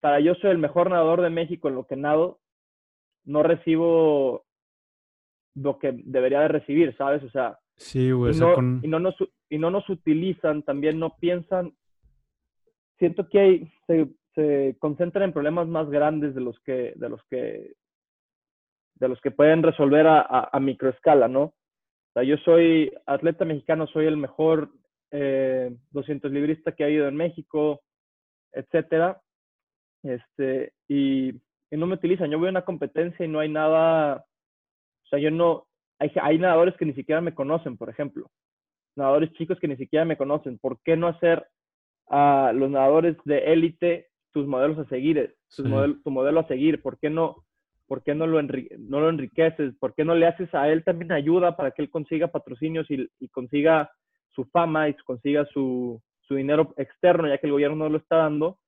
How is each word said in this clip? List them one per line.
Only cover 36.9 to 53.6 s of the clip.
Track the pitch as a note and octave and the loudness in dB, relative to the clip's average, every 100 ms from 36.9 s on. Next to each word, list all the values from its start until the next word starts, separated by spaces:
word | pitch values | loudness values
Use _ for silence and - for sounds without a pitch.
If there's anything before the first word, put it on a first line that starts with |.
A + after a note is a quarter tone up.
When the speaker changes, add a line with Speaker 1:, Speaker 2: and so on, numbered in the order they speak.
Speaker 1:
siquiera | C3+ - G3+ | -6 -2 -2
me | E3+ | -2
conocen, | - C#3 D#3+ D3+ A#2 | -6 -4 -4 -6 -12
por | - | -14
ejemplo. | A#2 C#3+ - - _ _ _ _ _ _ - | -8 -10 -10 -16 _ _ _ _ _ _ -4
Nadadores | C#3 D3 D#3+ | 2 2 0
chicos | - E3 F3+ | -6 -6 -4
que | D#3+ | -4
ni | C3 | -6
siquiera | C3 D#3 | -2 0
me | E3 D3+ | 0 -2
conocen. | C#3 D3+ C#3+ A#2+ | -2 -4 -6 -8
¿Por | C3+ B2+ | -8 -6
qué | - E3 | 0 0
no | E3+ | 0
hacer | E3 E3+ E3 - _ _ _ _ _ _ | 0 2 2 -2 _ _ _ _ _ _
a | C#3+ C#3+ C#3 C3 | 2 4 4 2
los | A#2+ C3+ | 2 0
nadadores | C#3 C3+ D#3 E3 D#3 | 2 4 4 2 -2
de | - C#3+ - | -2 -2 2
élite | E3 E3 E3 F3 E3+ - _ _ | 2 2 0 -2 -2 -6 _ _
tus | D3+ C#3+ | -6 -4
modelos | B2+ C#3+ D#3 | 0 0 -2
a | C3+ | -6
seguir, | B2+ C#3 D3+ A#2 _ _ | -4 0 0 -2 _ _
tus | - C3+ | -8 -2
Speaker 2:
Sí. | |
Speaker 1:
model-, | A2+ C#3+ D3 | 0 0 -2
tu | - | -6
modelo | C3+ C3+ D#3 | -2 0 0
a | D#3+ | -2
seguir? | B2+ D3+ D3+ | 0 0 0
¿Por | C3+ - | -6 -6
qué | D3+ | -6
no, | D#3+ E3 - _ _ _ _ _ | -2 -4 -4 _ _ _ _ _
por | C3 | -8
qué | - | -4
no | D3 D#3+ | -2 0
lo | D#3+ | 0
enri-, | C#3+ C3 - A2 | -2 -6 -10 -18
no | A2+ C#3 | -6 0
lo | D#3 | 0
enriqueces? | E3 C3 - D#3+ D#3+ C#3+ B2 | 0 -6 0 0 0 -6 -4
¿Por | C3 | -8
qué | - | -2
no | D#3 | 0
le | E3+ E3 | 4 2
haces | E3 F3 | 2 -6
a | D#3 D3 | -2 0
él | D#3+ | 0
también | D#3+ E3+ E3+ | 0 -4 -2
ayuda | E3 C#3+ F3+ F3 E3 | -2 2 2 2 0
para | C3+ | -6
que | B2+ | -4
él | D3 | -8
consiga | E3 D3 D#3+ E3 | -8 -6 -4 -2
patrocinios | D#3+ - B2 D#3 D#3+ D#3+ | -4 -10 -8 -6 -6 -6
y, | C#3 B2 _ | -6 -8 _
y | B2+ | -14
consiga | - B2+ D3 | -12 -6 0